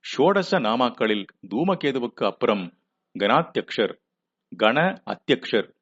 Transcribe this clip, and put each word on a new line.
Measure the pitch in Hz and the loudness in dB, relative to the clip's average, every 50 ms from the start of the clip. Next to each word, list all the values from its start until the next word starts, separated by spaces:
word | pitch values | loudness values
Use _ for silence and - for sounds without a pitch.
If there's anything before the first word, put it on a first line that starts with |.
| _ | _
ஷோடச | - - - 139 180 196 196 180 - 202 180 | -10 -2 2 2 4 4 2 0 0 -2 0
நாமாக்களில் | 123 107 113 123 127 120 113 - 117 110 107 104 95 - _ _ - | 0 0 0 2 0 0 0 -2 0 0 0 -2 -4 -10 _ _ -14
தூமகேதுவுக்கு | - 104 117 165 190 190 - - 143 127 131 120 113 _ - 117 | -6 -4 -2 0 0 -2 0 -2 -2 -2 -2 -6 -6 _ -4 -4
அப்புறம் | 101 - _ - 123 107 101 90 85 _ _ _ _ _ _ _ _ _ | -4 -2 _ 0 0 0 0 -2 -10 _ _ _ _ _ _ _ _ _
கணாத்யக்ஷர், | 92 101 101 123 151 170 - _ - - - - - 110 - - _ _ _ _ _ _ _ _ _ _ _ | -4 0 2 2 2 2 0 _ -6 -6 -6 -2 -2 -2 -2 -2 _ _ _ _ _ _ _ _ _ _ _
கண | - - 113 107 120 147 165 190 - - _ | -4 2 2 4 4 4 0 0 -2 -6 _
அத்தியக்ஷர். | - 101 - _ - 139 - - - - 110 95 - _ _ | -10 -10 -10 _ 0 0 0 0 -2 -2 -2 -2 -4 _ _